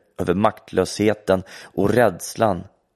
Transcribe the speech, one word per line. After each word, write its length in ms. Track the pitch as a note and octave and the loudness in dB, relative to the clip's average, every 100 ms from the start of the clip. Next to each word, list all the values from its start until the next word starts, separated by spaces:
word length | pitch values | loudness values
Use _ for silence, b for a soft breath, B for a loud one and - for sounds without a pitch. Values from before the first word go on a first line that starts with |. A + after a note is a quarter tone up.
| _ - | _ -6
över 160 | F#2 | -2
maktlösheten 1120 | F2+ A2 - - F#2 F2+ - G#2+ G#2 - F#2 B B | 0 0 -2 -6 -2 -2 0 0 0 0 0 B B
och 260 | B - G2+ | B -2 2
rädslan 720 | A2+ A2 E2 - - A2 F2+ F#2+ _ _ | 4 2 0 -10 -2 0 -2 -8 _ _